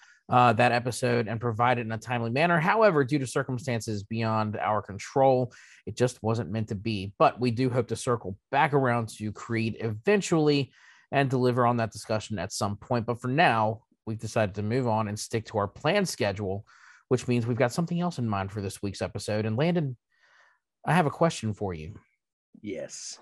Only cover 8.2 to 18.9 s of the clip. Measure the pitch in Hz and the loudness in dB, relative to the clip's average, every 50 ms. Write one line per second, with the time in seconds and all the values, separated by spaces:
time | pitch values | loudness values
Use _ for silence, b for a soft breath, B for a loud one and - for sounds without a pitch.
8.2 | - 95 98 - _ - 135 139 156 147 143 143 131 123 120 120 113 104 - - | -4 -8 -12 -12 _ -2 0 2 2 4 2 2 2 2 0 0 -2 -6 -8 -8
9.2 | 107 107 101 - - - 113 113 113 113 107 - - 117 104 107 - 202 208 202 | -8 -8 -8 -8 -8 -4 -2 -2 -2 -2 -4 -4 -6 -6 -4 -2 2 2 2 2
10.2 | - - 175 160 151 147 147 139 131 - b b b b b b b b b 139 | 2 2 2 4 4 4 4 2 2 -2 b b b b b b b b b 2
11.2 | 139 123 135 127 127 123 120 127 120 120 120 117 113 - - 107 - - 110 107 | 2 2 2 2 2 4 4 4 4 4 4 2 0 -2 -4 -8 -6 -4 -4 -4
12.2 | - - 110 92 87 104 - - 113 101 104 - - - 127 120 107 123 120 113 | -4 -4 -6 -6 -6 -6 -4 -2 -2 -2 -4 -4 -4 -2 -2 -2 -2 -2 -6 -4
13.2 | - 123 131 151 175 151 117 110 107 107 110 - _ _ _ _ - 113 113 107 | -4 -2 2 4 4 4 4 2 0 0 -2 -6 _ _ _ _ -10 -10 -10 -8
14.2 | - 110 - 117 107 95 98 107 104 107 120 135 127 120 107 110 110 101 104 104 | -6 -4 0 0 0 0 -2 -4 -4 -2 -2 -2 0 0 0 -2 -2 -4 -6 -8
15.2 | - - - 113 - - - 104 101 98 - - - 151 196 208 196 - - - | -8 -6 -6 -6 -4 -2 -2 -2 -2 -2 -4 -4 -2 0 0 0 0 -2 -2 -2
16.2 | 117 101 98 101 104 92 95 107 - b b b b b b b b b 127 120 | -2 -2 -2 -2 -4 -4 -6 -6 -8 b b b b b b b b b 0 0
17.2 | - - 123 120 113 120 123 113 156 135 - - 170 165 175 170 175 175 - - | 0 0 0 0 0 0 0 2 0 0 0 -2 -2 -2 -2 -2 -2 -2 -2 -2
18.2 | 120 110 104 98 95 98 101 110 98 95 - - - 101 | -2 -2 -2 -2 -2 -4 -4 -6 -6 -6 -6 -6 -6 -6